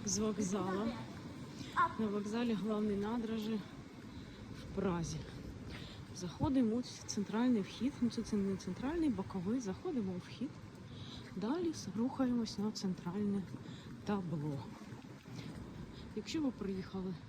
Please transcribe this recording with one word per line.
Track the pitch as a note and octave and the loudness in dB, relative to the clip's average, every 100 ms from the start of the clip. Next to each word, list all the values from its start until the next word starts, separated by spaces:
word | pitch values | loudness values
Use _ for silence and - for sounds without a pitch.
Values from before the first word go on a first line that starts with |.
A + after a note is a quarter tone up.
| G#3 | 0
з | F#3+ | 2
вокзалу. | G#3+ G3+ F#3+ G3 F#3 F#3+ A3+ A#3+ - - - - - - - - E4+ - | 2 2 2 2 2 2 2 0 -6 -8 -8 -8 -8 -8 -2 4 4 6
На | A3 | 2
вокзалі | G3+ G#3 A3+ A#3+ | 2 0 2 2
Главний | G#3+ G3+ G#3+ G#3+ G3+ | 2 2 4 4 4
Надрожі | G#3 A#3+ A3 A3+ G#3+ A3 - - - - - - - - - - | 2 2 0 0 0 0 -2 -10 -12 -12 -12 -10 -10 -10 -10 -8
в | - - | -6 0
Празі. | F#3+ F3 E3 D#3 - - - - - - - - - - | 2 2 0 -2 -6 -8 -8 -8 -8 -8 -10 -10 -10 -6
Заходимо | F3+ - - C4+ A3+ A#3 | -6 2 4 6 6 4
в | B3 - - | 0 -8 -4
центральний | - G3 G#3 B3 A#3 | -2 2 4 6 6
вхід. | F#3 - B3 - | 4 0 0 2
Ну, | A#3+ | 2
це, | A#3 | 2
це | G#3+ G#3+ | 2 2
не | G3 F#3+ | 4 2
центральний, | - F3+ B3 E4+ D#4 | -2 -2 0 4 4
боковий. | F#3+ G3 F#3+ F3 B3+ | 4 0 0 2 2
Заходимо | G#3+ F#3+ F#4 C#4+ F#3+ | 0 -2 0 0 0
у | F3+ | -2
вхід. | - - C#4 - - - - - - - - G3 | -4 -4 -4 -6 -12 -12 -12 -10 -8 -8 -8 -2
Далі | G#3 D#4+ E4+ | 2 2 2
с-, | D4+ - G3 | 0 -2 2
рухаємось | A#3+ C4+ B3+ A#3+ A3 - | 2 4 4 4 2 0
на | G#3 | -2
центральне | G#3+ G3 F3+ F3+ F#3+ G3+ G3 F3 - - - - - - | 0 0 0 -2 0 2 2 -2 -8 -8 -10 -10 -8 -2
табло. | G#3 F3 D#3 D3 D3 A2 - - - - - - - - - - - - - - - | 0 0 0 0 -2 -4 -10 -12 -12 -12 -14 -10 -10 -8 -8 -10 -10 -10 -10 -8 -6
Якщо | G#3 E4 | -2 2
ви | C#4+ | 2
приїхали | - F#3+ F#3+ - G3 F#3 E3+ | 2 -2 -2 -2 -2 -2 -4